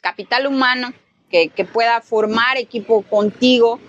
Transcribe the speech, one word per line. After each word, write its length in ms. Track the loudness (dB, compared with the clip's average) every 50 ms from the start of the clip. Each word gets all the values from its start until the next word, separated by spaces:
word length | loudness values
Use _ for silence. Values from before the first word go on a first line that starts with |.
capital 460 | -8 -8 -8 -8 -6 -4 -2 -2 -2 -2
humano 460 | -2 0 0 0 0 -2 -6 -10 -12 _ _ _ _ _ _ _
que, 200 | 0 0 0 0
que 160 | -2 -6 -8
pueda 340 | -4 -2 -2 0 0 0 -2
formar 560 | -4 _ -2 -2 0 0 0 0 0 0 0 -2
equipo 440 | -6 -6 -10 -10 -2 0 0 0
contigo, 800 | 0 0 -2 0 0 0 0 0 2 4 4 4 4 2 2 -2 -10